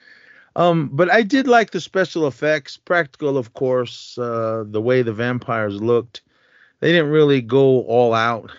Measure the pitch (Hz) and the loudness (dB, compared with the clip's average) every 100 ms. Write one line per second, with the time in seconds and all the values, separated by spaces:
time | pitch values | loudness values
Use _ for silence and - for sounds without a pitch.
0 | _ - _ _ _ - 175 165 139 139 | _ -20 _ _ _ -2 0 0 -2 0
1 | 180 208 208 269 254 233 208 185 - 190 | 2 2 2 0 2 2 2 -4 -6 -2
2 | 180 170 151 - 147 151 139 - - 175 | -2 -2 -4 -2 -2 -2 -4 -18 -2 -2
3 | 156 - 151 139 113 - 131 127 120 - | -2 -6 -4 -2 -4 -4 -2 -2 -2 -10
4 | - - 120 113 113 113 107 107 113 127 | -16 -10 -6 -4 -4 -6 -6 -4 0 2
5 | 117 104 120 123 - 117 104 101 113 120 | 0 -2 -4 -4 -4 -4 -4 -4 0 0
6 | 113 - - _ _ _ _ _ 151 170 | -2 -12 -20 _ _ _ _ _ 0 0
7 | 147 156 147 139 113 135 135 131 107 117 | 2 2 4 2 2 2 4 4 2 2
8 | 120 113 117 113 - | 2 2 0 -4 -8